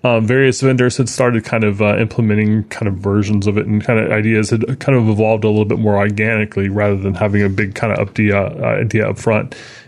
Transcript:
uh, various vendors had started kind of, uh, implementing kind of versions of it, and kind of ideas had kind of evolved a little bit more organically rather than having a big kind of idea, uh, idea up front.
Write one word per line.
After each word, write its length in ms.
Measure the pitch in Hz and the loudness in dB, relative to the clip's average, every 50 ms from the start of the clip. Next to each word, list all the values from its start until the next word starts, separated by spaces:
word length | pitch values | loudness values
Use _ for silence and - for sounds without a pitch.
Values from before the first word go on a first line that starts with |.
| - | 2
uh, 160 | 127 117 113 | 2 2 2
various 420 | 110 107 127 135 135 131 113 - | 2 2 2 2 2 2 2 2
vendors 360 | 135 135 131 123 123 123 - | 0 2 2 4 2 2 2
had 100 | - 127 | 0 -2
started 360 | 110 - - 127 123 120 113 110 | -2 0 0 0 0 0 -2 -2
kind 180 | - - 113 110 | -2 -2 0 0
of, 160 | 104 101 98 | 0 0 2
uh, 140 | 107 104 104 | 0 2 2
implementing 640 | 101 113 107 - - 113 107 104 107 107 107 107 110 107 | 0 -2 -2 0 -2 0 2 2 2 2 2 2 0 -2
kind 220 | - - - 113 | -4 -8 -4 -4
of 80 | 101 95 | -4 -4
versions 500 | 92 98 101 98 104 101 104 107 101 95 | -2 -2 0 2 2 2 2 0 0 0
of 120 | 107 101 104 | 0 0 0
it, 80 | 104 | -2
and 160 | 107 104 107 107 | 0 -2 -2 0
kind 160 | - 117 110 | 0 0 0
of 120 | 110 - | 0 0
ideas 380 | 107 107 107 110 113 107 107 - | 0 0 2 2 2 2 2 0
had 300 | 117 113 110 - 135 - | 0 -2 0 -4 -4 -4
kind 180 | - - 135 | 0 2 2
of 100 | 123 113 | 4 4
evolved 360 | 110 107 101 110 107 113 107 107 | 2 2 2 2 2 2 2 2
a 40 | |
little 160 | 107 107 107 104 | 2 2 2 2
bit 120 | 101 - | 0 0
more 180 | - 110 107 101 | 0 0 2 2
organically 720 | 101 101 104 104 104 107 113 113 107 107 104 - 98 98 98 | 2 0 0 0 0 0 0 0 -2 -2 -2 -2 -4 -2 -2
rather 280 | 98 104 104 104 101 | 0 0 0 0 0
than 160 | 95 98 98 95 | 0 -2 -4 -2
having 300 | - 107 104 101 104 101 | 0 -2 0 2 2 0
a 60 | 98 | 2
big 260 | 95 98 107 95 98 | 0 -2 -4 -4 -4
kind 180 | - - 110 101 | -4 -4 -2 -2
of 160 | - 104 98 | -2 -4 -4
idea, 260 | - - 107 104 101 | -2 0 0 2 2
uh, 400 | 101 95 - - - 117 117 107 101 | 0 -2 -2 -6 -4 -4 -2 -2 -2
idea 260 | 113 110 - 110 110 | -2 0 0 0 0
up 120 | 104 - - | 0 -4 -2
front. 340 | - 117 107 110 - - - - - - - - - | 0 0 0 0 -2 -6 -12 -18 -18 -20 -20 -20 -20